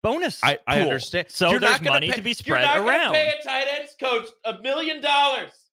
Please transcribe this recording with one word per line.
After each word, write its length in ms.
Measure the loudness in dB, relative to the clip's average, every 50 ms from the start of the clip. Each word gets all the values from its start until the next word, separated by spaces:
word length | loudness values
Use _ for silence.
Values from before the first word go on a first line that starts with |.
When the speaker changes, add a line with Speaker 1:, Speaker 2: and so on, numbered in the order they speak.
| 0
Speaker 1:
bonus 400 | 0 0 0 -2 -4 -4 0 0
Speaker 2:
I, 160 | 0 0 0 _
I 80 | 0 0
Speaker 1:
pool. 80 | 2 2
Speaker 2:
understand. 440 | 0 0 -2 -4 -4 -6 -6 -6 -6
Speaker 1:
So 220 | -4 0 2 2
Speaker 2:
You're 80 | 2 4
Speaker 1:
there's 120 | 4 2 2
Speaker 2:
not 60 | 2 2
gonna 80 | 0
Speaker 1:
money 180 | 0 0 0 -2
Speaker 2:
pay, 60 | -4
Speaker 1:
to 40 | -2
be 100 | -2 -4
Speaker 2:
you're 40 | -6
Speaker 1:
spread 280 | -4 -2 -2 0 2 4
Speaker 2:
not 140 | 2 2
gonna 100 | 2 2 2
Speaker 1:
around. 240 | 2 2 2 2 2
Speaker 2:
pay 200 | 2 2 2 -2 -4
a 40 | -6
tight 240 | -4 -4 -2 -2 -2
ends 240 | -4 -6 -8 -12 -10 -6
coach 280 | -2 -2 -2 -2 -4 -6 -20 _ -8
a 160 | -8 -8 -6
million 400 | -4 -4 -2 -2 -2 -4 -6 -4
dollars. 500 | 0 2 2 4 4 2 2 -2 -6 -10 _ _ _ _